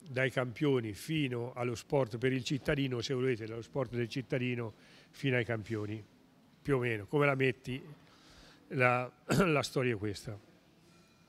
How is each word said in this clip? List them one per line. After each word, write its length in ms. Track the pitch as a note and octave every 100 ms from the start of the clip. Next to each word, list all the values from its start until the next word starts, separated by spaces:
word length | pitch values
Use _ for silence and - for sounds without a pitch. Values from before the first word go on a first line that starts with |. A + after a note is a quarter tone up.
| F3
dai 200 | B2+ C3
campioni 600 | C#3 B2+ A2 D3 C3 A2+
fino 600 | G2 - D#3+ C#3 B2 A#2+
allo 200 | B2 A#2+
sport 440 | A#2 - C#3+ B2 A2+
per 140 | C3
il 100 | C3
cittadino, 580 | B2 C#3+ - D3+ C3+ B2
se 140 | A2+
volete, 320 | C3 B2+ A#2 A2
dallo 160 | A2+
sport 300 | A2 C#3+ B2
del 160 | A#2 A#2
cittadino 680 | C#3 B2 C#3 B2 A#2+ A#2 - - - -
fino 260 | - C#3 B2+
ai 80 |
campioni, 580 | A2+ A2+ G2+ A2 G#2 A2 G#2 - _ _ _ _
più 140 | - C3+
o 20 |
meno, 260 | A#2+ A2 G2
come 200 | D3+ C#3+
la 80 |
metti 460 | C3+ C3 A#2+ - B2+ D#3+ D3 - - - - - - -
la, 420 | D3+ B2 B2 B2+ - -
<clears throat> 180 | - F#3
la 160 | D3
storia 320 | B2+ - B2+
è 40 | A2
questa. 400 | G#2 G2 - G#2 - - _ _ - - - _